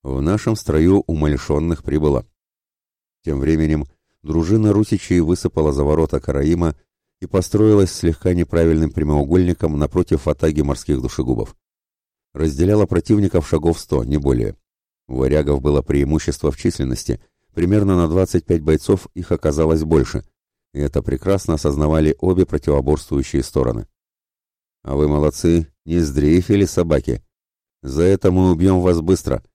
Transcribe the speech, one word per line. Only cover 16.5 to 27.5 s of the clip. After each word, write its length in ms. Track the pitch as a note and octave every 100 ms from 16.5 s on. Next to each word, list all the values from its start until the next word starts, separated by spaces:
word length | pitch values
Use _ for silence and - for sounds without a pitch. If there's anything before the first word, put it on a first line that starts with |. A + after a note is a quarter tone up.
в 80 | C#2
численности, 600 | - - C2 B1 - A1+ _ _ _
примерно 420 | - F2 G#2 G2 F2+
на 120 | E2
двадцать 360 | F2+ F#2 A#2
пять 160 | - E2+
бойцов 480 | D2+ D#2 - F#2+ -
их 180 | - E2+
оказалось 520 | E2+ D#2 D2 D#2+ D#2+
больше, 380 | D#2 D#2+ B1+ A#1 - _ _ _ _
и 60 | C#2
это 220 | C#2+ D#2+
прекрасно 520 | - C2+ F#2 G2 -
осознавали 600 | D#2 D2+ C#2+ D2+ D#2+ D#2 -
обе 260 | F2+ F2+
противоборствующие 1000 | F2+ D2 - C#2+ C2 D2 - C#2 C2 C#2
стороны. 440 | B1+ - A#1+ A1+ G#1 _ _ _ _ _ _ _ _ _
"А 120 | -
вы 140 | C#2 D2+
молодцы, 640 | D2 D2+ - E2+ E2+ D#2 _ -
не 140 | E2+
сдрейфили, 640 | D2+ C#2 D2 F2 - G2+ F#2
собаки. 560 | - E2+ C#2+ - A1+ - _ _